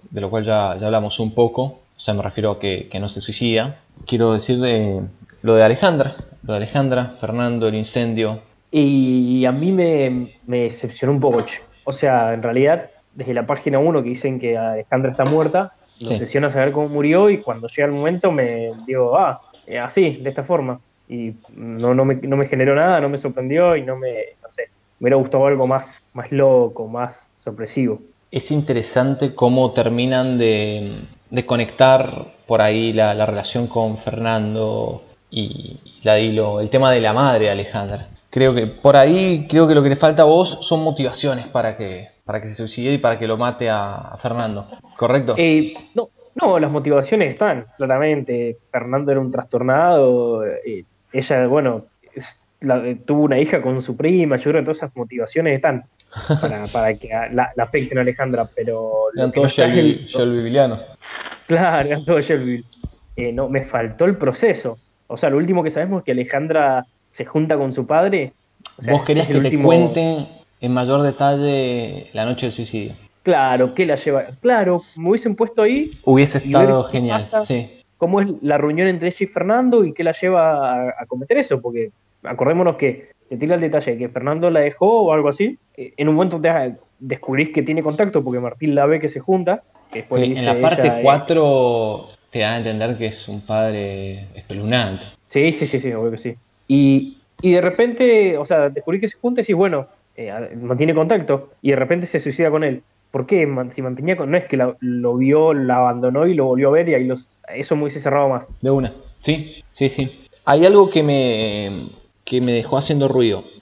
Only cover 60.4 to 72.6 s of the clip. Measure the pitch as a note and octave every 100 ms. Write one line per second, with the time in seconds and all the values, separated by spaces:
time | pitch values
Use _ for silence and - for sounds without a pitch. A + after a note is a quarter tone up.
60.4 | A#2 C3+ C3 A2 - - - - - -
61.4 | - E3 F3+ D#3+ C#3+ D3 D3 D#3+ C#3+ D3
62.4 | B2+ A#2+ A#2+ _ - _ _ - A#2+ A#2+
63.4 | C3 C3+ C3+ B2+ A2+ A2+ F3+ G3 - -
64.4 | A#3 - B2 A2+ _ _ - - D#3 C#3
65.4 | F3 F3+ D#3 D#3 F3+ G3 - B2 B2 C#3
66.4 | D#3+ D#3 C#3 C3 B2+ _ _ - - D#3
67.4 | D#3+ D3 C3+ C3 A#2 D#3 F#3+ F#3+ C3+ _
68.4 | _ _ - - A#2+ C#3+ - D3+ D#3+ C#3
69.4 | C#3 D3 C#3+ E3+ E3 D#3+ E3 D#3+ D3 -
70.4 | _ - B2 B2+ B2+ C#3 C#3+ C3+ C#3 C#3+
71.4 | C#3+ C#3 C3 B2 A2+ F#2+ - A2 A2+ B2
72.4 | B2 A2